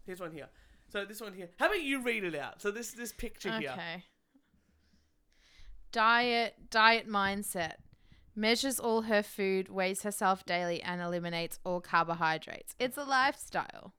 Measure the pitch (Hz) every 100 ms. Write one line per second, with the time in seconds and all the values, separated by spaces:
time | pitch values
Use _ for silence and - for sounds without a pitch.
0 | - 185 175 156 123 _ _ - _ 208
1 | 196 214 214 185 175 - 320 403 285 277
2 | 247 226 180 151 131 - 208 208 233 233
3 | 240 - - - - 220 139 131 170 175
4 | - _ _ _ _ _ _ _ _ _
5 | _ _ _ _ _ - - - - 233
6 | 220 233 247 233 233 - - 226 220 226
7 | 208 208 196 202 202 185 160 - - -
8 | _ - - - 214 233 269 240 233 226
9 | 220 208 208 - 190 190 190 190 185 196
10 | 208 202 196 190 - 175 175 170 - 180
11 | 175 175 175 170 170 - 185 180 - 175
12 | 165 165 165 160 - - - - 247 262
13 | 277 269 269 294 - 180 - 52 -